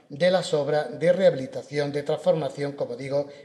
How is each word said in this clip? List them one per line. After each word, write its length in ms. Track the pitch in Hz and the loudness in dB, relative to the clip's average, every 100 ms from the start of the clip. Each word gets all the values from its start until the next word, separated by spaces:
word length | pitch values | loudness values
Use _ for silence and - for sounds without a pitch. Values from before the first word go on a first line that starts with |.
| - | -16
de 200 | 139 180 | 0 2
las 220 | 185 175 | 2 2
obras 480 | 151 139 151 151 135 | 0 2 0 -2 -2
de 100 | 165 | 2
rehabilitación, 800 | 180 185 139 131 127 - 147 143 | 6 4 4 -4 -8 -6 -4 -2
de 120 | 143 | -2
transformación, 680 | 143 151 180 165 135 - 143 | -2 -2 2 2 0 -4 -6
como 240 | 143 127 120 | -4 -6 -6
digo, 300 | 135 143 143 - | -4 -2 -2 -8